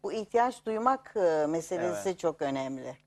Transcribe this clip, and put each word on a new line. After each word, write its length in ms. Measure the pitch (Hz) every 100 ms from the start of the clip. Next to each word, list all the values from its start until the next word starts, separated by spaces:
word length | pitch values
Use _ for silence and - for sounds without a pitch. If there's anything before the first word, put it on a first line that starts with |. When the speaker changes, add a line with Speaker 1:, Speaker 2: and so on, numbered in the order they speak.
Speaker 1:
bu 100 | -
ihtiyaç 540 | 220 208 233 247 247 -
duymak, 460 | 220 240 262 - 220
e, 300 | 180 156 151
meselesi 600 | 165 190 180 175 175 196
Speaker 2:
Evet. 100 | 180
Speaker 1:
çok 240 | 170 -
önemli. 540 | 143 135 135 131 127 123